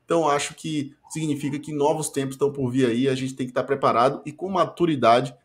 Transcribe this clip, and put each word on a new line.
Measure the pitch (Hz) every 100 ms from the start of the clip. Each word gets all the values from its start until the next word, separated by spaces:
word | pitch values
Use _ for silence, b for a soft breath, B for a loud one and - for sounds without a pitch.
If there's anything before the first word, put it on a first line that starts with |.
| -
então | 165 151
acho | 143 - -
que | 165 151 139 - -
significa | 160 156 143 143 139
que | 156
novos | 151 147 156 147
tempos | 139 135 -
estão | 139
por | 143 123
vir | 131 123
aí, | 117 135
a | 131
gente | 131 -
tem | 127
que |
estar | 135
preparado | 123 - 135 113 131 143 151
e |
com | - 185
maturidade | 185 160 - 170 139 113 123 135 -